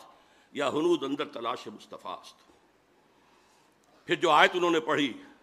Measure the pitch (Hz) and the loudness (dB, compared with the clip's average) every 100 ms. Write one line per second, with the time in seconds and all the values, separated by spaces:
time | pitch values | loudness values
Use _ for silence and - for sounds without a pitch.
0 | - - _ _ _ 117 139 139 170 165 | -20 -20 _ _ _ -4 -2 0 0 0
1 | 135 143 139 117 117 127 117 104 - - | -2 -6 -6 -6 -6 -6 -10 -18 -18 -16
2 | 90 87 - - _ _ _ _ _ _ | -12 -14 -16 -20 _ _ _ _ _ _
3 | _ _ _ _ _ _ _ _ _ _ | _ _ _ _ _ _ _ _ _ _
4 | - 170 165 151 190 180 175 165 156 147 | -4 0 4 6 6 4 2 2 2 0
5 | 143 104 - - | 0 -4 -16 -20